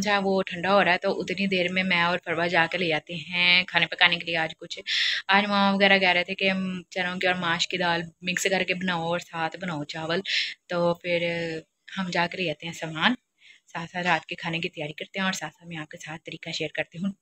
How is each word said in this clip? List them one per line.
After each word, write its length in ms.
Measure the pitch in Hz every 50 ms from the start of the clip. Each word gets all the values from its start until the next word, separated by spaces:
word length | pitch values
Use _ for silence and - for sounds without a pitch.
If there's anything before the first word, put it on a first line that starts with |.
| 196
है 140 | 208 202 202
वो 220 | 190 196 190 190 185
ठंडा 280 | - 180 175 170 185
हो 100 | 202 202
रहा 100 | 180 170
है, 60 | 180 180
तो 140 | - 196 -
उतनी 340 | - 190 196 185 185 196 196
देर 240 | 190 180 175 180
में 100 | 190 190 185
मैं 180 | 185 180 175 170
और 140 | 175 180 175
फरवा 280 | - 175 165 160 170 175
जाके 300 | 180 170 165 165 - 175
ले 140 | 185 160
आते 220 | 151 151 - - 175
हैं 480 | 165 147 170 180 175 175 180 180 180 180
खाने 200 | - - 170 165 160
पकाने 300 | - - 180 175 170 170
के 80 | 165
लिए। 100 | 165 170 165
आज 160 | 160 160 -
कुछ, 240 | - 175 - - - - - - - - - - - - -
आज 140 | 196 202 208
मामा 280 | 208 202 196 196 196
वगैरह 280 | 196 196 202 196 196 190
कह 120 | 190 180
रहे 120 | 175 175 175
थे 120 | - 190
कि 120 | - 190 190
हम 360 | 190 190 190 185 185 180 175 -
चनों 260 | - 190 180 180 180 185
की 80 | 185 180
और 100 | 180 185
माश 280 | 175 170 170 175 -
की 120 | - 190 180
दाल 260 | 180 170 170 170 170 165 - _ 175
मिक्स 240 | 180 180 - - 196
करके 260 | 190 185 180 185 185
बनाओ 320 | 180 185 185 175 165 165 170
और 120 | 170 175
साथ 360 | - - 175 165 165 160 - 170
बनाओ 220 | 190 180 160 147 147
चावल, 380 | - - 160 160 160 170 190 190 - - - - - - - _ -
तो 240 | 180 175 175 175 170
फिर 300 | 175 - 175 175 170 170 170 170 170 170 165 160 160 - _ _ _ _ -
हम 180 | - 196 190 180
जाके 260 | 175 175 175 170 - 185
ले 120 | 185 160
आते 180 | 147 - 165 170
हैं 60 | 165
सामान, 400 | - 175 160 160 156 175 220 254 - _ _ _ _ - - - _ _ _
साथ 200 | - 165 170 -
साथ 160 | - 180 175
रात 200 | 180 165 160 -
के 100 | - 175 -
खाने 220 | - 170 160 170
की 100 | 170 175
तैयारी 240 | - 165 151 151 156
करते 240 | - - - - 190
हैं 60 | 190
और 80 | 190 185
साथ 140 | - 160 151
साथ 160 | - _ 170 170
मैं 100 | 170 156
आपके 200 | 156 - - 165
साथ 180 | - 156 156 165
तरीका 320 | - 170 160 160 - 165
शेयर 200 | 156 - 160 151 -
करती 240 | 160 151 - - 165
हूँ 140 | 190 196 196 -